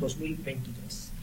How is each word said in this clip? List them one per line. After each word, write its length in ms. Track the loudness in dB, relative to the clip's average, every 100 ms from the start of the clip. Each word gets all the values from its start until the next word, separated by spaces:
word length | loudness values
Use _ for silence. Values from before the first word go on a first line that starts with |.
dos 180 | 2 4
mil 180 | 2 2
veintitrés. 680 | 0 0 -2 -2 -4 -4 -4 -4